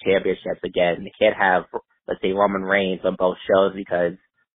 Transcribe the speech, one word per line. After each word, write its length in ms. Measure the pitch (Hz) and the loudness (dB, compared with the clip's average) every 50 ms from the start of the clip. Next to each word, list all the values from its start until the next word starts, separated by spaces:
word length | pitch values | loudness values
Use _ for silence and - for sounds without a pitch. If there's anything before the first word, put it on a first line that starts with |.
| - | 0
championships 580 | 98 95 95 92 92 92 - - 90 85 - - | 0 2 2 2 0 -4 -4 -4 -8 -8 -8 -8
again. 380 | 87 - 92 90 87 85 98 98 | -6 -2 0 0 0 0 -2 -6
They 100 | - - - | -10 -4 0
can't 180 | 107 107 104 - | 0 0 2 2
have, 280 | 101 95 92 90 82 - - 113 - _ _ _ _ - | 2 2 2 0 0 -4 -12 -14 -14 _ _ _ _ -8
let's 120 | 104 - | -8 -4
say, 120 | - 95 | -2 -2
Roman 320 | 95 98 101 98 98 95 95 | 0 2 2 2 0 -2 -2
Reigns 380 | 95 98 101 98 92 92 85 - | 0 0 0 2 0 -2 -2 -2
on 120 | 92 95 | -4 -2
both 220 | - 92 90 87 - - - | 0 0 -2 -2 -2 -2 2
shows 260 | 101 95 98 98 92 | 2 4 4 2 0
because 380 | 98 95 - 92 87 87 87 87 - _ _ _ _ _ _ _ | -4 -8 -4 -2 -2 -2 -2 -4 -6 _ _ _ _ _ _ _